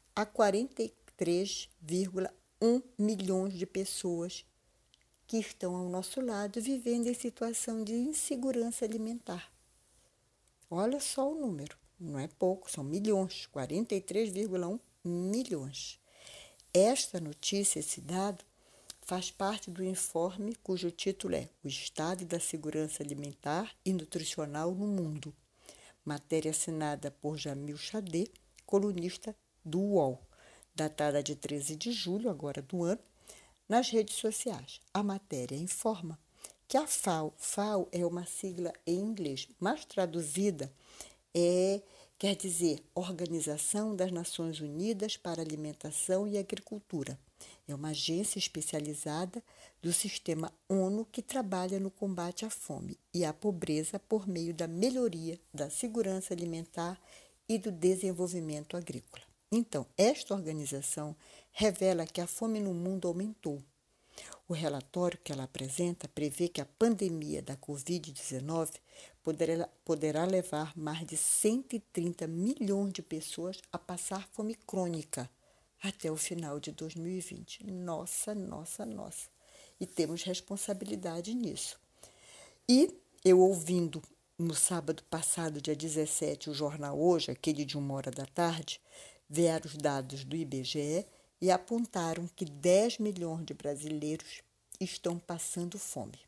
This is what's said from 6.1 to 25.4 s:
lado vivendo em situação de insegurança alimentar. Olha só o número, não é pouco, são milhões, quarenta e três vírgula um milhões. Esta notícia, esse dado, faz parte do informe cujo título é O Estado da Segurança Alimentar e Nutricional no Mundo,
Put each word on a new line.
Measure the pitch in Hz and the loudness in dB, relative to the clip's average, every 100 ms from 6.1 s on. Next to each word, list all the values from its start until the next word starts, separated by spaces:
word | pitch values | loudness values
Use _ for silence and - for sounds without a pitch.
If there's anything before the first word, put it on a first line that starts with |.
| - | -2
lado | 254 202 208 233 | -2 0 -2 -2
vivendo | 226 269 240 240 233 | -2 0 2 2 2
em | |
situação | 240 240 - 233 226 - 226 | 0 -2 -2 -2 -2 -2 -2
de | 214 | -2
insegurança | 233 262 311 - 269 262 247 233 233 | 0 0 0 0 0 2 2 0 0
alimentar. | 214 226 220 240 - 180 - - _ _ _ _ _ _ _ _ _ _ - | -2 -2 -2 -6 -6 -8 -10 -18 _ _ _ _ _ _ _ _ _ _ -6
Olha | 170 214 277 | 0 2 0
só | - - 269 | -2 0 0
o | 320 | 0
número, | 269 156 147 - - - | -2 -4 -6 -12 -20 -12
não | 165 143 | -6 -4
é | 147 | -4
pouco, | - 185 185 - | 2 2 2 -4
são | - | -6
milhões, | 139 170 214 196 185 - - | -2 0 2 2 2 -4 -8
quarenta | 147 131 160 226 | -6 -2 -2 0
e | 196 | -2
três | 190 190 226 | 0 0 0
vírgula | 185 214 180 175 | 0 -2 0 -2
um | 220 - _ | -4 -8 _
milhões. | 175 175 185 220 254 170 135 135 - - _ - - - - - - | -4 -2 0 0 -2 -4 -4 -8 -10 -12 _ -20 -20 -18 -20 -20 2
Esta | 180 208 - - 180 | 6 8 6 0 -4
notícia, | 156 147 - 202 202 160 | -6 -4 0 2 2 2
esse | 147 - | -2 -4
dado, | 139 180 202 180 - _ _ - - - | -4 -2 0 -2 -10 _ _ -20 -20 -14
faz | - 185 185 | -6 -4 -4
parte | - 196 214 - | -2 -2 0 -4
do | 175 | -4
informe | 190 185 - 165 175 185 208 233 | -2 0 0 2 0 0 -6 -4
cujo | - 185 175 | -2 -2 -2
título | 170 196 190 190 160 | -2 -2 -2 -2 -2
é | - - | -4 -8
O | 139 | -8
Estado | 135 - - 160 185 | -6 -6 -4 -2 -2
da | 175 170 | -2 -2
Segurança | - 160 151 151 151 - | -2 -4 -4 -2 -2 -4
Alimentar | 147 143 143 139 147 160 214 - | -4 -6 -8 -6 -2 -2 -2 -4
e | - | -2
Nutricional | 185 160 170 160 - 151 147 170 | -2 -2 -4 -4 -4 -4 -2 -2
no | 185 208 | 0 0
Mundo, | 196 160 151 151 - | 0 0 -4 -8 -14